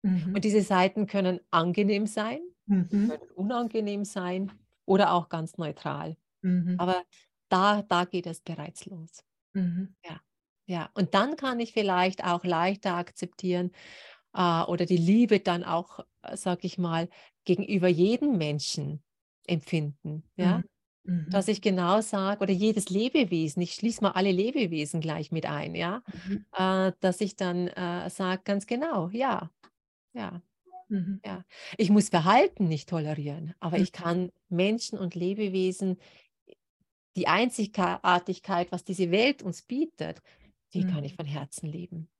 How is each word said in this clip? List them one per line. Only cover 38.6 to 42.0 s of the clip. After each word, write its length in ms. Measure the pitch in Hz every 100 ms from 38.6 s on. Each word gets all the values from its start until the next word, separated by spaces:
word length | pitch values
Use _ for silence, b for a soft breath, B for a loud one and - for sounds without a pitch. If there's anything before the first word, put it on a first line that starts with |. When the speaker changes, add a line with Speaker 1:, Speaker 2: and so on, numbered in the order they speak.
| 180
Speaker 2:
was 120 | 180
diese 260 | - 185 180
Welt 320 | 190 254 277
uns 200 | 196 170
bietet, 600 | _ 247 320 - 160 160 b b b _ _
die 100 | 180
Speaker 1:
Mhm. 40 | 185
Speaker 2:
kann 140 | 160
ich 100 | 143
von 120 | - 151
Herzen 400 | 147 143 - 156
lieben. 420 | 160 175 170